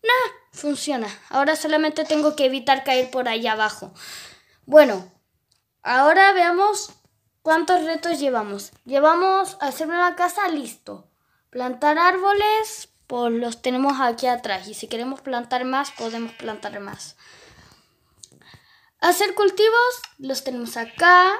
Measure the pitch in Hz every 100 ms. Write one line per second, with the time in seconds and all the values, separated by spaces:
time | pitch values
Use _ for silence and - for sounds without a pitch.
0 | 453 508 480 - _ - 294 285 294 262
1 | 208 - - 262 277 311 311 311 311 311
2 | 311 311 302 302 262 269 247 269 269 254
3 | 254 262 247 226 233 214 214 - - -
4 | - - - - _ _ - 294 277 190
5 | 180 _ _ _ _ _ _ _ - 247
6 | 294 349 392 381 349 349 403 392 - _
7 | _ _ _ _ 320 330 330 359 320 320
8 | 339 302 277 240 214 202 - _ - 277
9 | 302 349 381 381 370 - 285 262 320 349
10 | 359 349 349 381 392 302 233 - - 190
11 | _ _ _ _ _ 247 247 240 294 311
12 | 349 370 392 403 427 427 427 - - _
13 | _ 247 240 233 240 233 254 254 277 262
14 | 254 233 254 240 233 190 185 214 214 226
15 | 254 269 - 247 233 254 254 262 285 -
16 | 226 233 226 233 233 214 208 202 196 -
17 | - _ - - - - - _ _ _
18 | _ _ - _ _ - _ _ _ _
19 | 330 359 403 392 403 381 427 466 480 494
20 | - _ 269 262 - 247 233 233 226 -
21 | 339 359 370